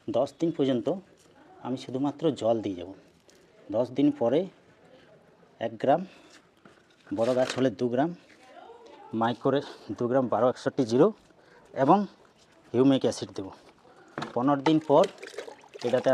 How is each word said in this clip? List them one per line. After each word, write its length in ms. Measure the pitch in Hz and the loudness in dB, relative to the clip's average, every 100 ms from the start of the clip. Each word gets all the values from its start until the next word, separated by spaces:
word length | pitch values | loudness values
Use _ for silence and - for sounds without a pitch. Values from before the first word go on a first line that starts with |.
| - | -4
দশ 220 | 117 139 - | -2 -2 -2
দিন 100 | 165 160 | -4 0
পর্যন্ত 300 | 135 123 123 190 - _ _ - - - 127 | 0 0 -2 -6 -10 _ _ -20 -20 -14 -8
আমি 120 | 127 - | -8 -8
শুধুমাত্র 380 | 127 143 139 160 123 | -4 -4 -2 -2 0
জল 140 | 113 117 101 | 0 0 -2
দিয়ে 120 | 90 | -6
যাব। 100 | 87 98 - _ _ _ _ _ - 107 | -10 -16 -20 _ _ _ _ _ -6 -4
দশ 120 | 123 127 | -2 2
দিন 100 | 143 143 | 2 2
পরে 200 | 117 143 190 - _ _ - - - - _ _ _ _ 113 | 2 2 0 -8 _ _ -20 -20 -20 -20 _ _ _ _ -8
এক 60 | 113 | -2
গ্রাম, 200 | 131 156 190 - - - _ _ - _ _ _ - | 0 0 0 -16 -20 -20 _ _ -20 _ _ _ -10
বড় 240 | 98 117 123 | -2 0 2
গাছ 120 | 127 - | 0 0
হলে 120 | 131 101 | -2 0
দু 60 | 123 | -2
গ্রাম, 160 | 120 165 175 - - - - - - - - - 113 | 0 -2 -4 -16 -20 -20 -20 -20 -20 -20 -20 -8 -2
মাইক্রোরে 400 | 113 117 139 135 - - - 104 | -2 0 0 0 -4 -14 -14 -6
দু 80 | 120 | -2
গ্রাম 160 | 127 123 | 0 0
বারো 120 | 104 123 | 2 2
একষট্টি 300 | - 135 - 117 | 0 -4 -2 0
জিরো 160 | 123 196 - _ _ _ - - | 4 4 2 _ _ _ -20 -14
এবং 240 | - 135 196 196 - - _ _ _ - | -2 4 4 2 -10 -20 _ _ _ -4
হিউমিক 300 | 117 131 135 120 | 2 4 4 0
অ্যাসিড 220 | - 107 - | -4 -8 -10
দেব। 100 | 95 - - _ - - - - - 120 | -12 -14 -20 _ -20 -20 -16 -12 -8 -2
পনেরো 260 | 131 143 139 | 0 2 2
দিন 100 | 156 - | 2 4
পর 140 | 143 196 - - - - - - - 123 | 4 4 -2 -16 -14 -16 -18 -20 -8 -2
এটাতে 220 | 127 135 | 0 2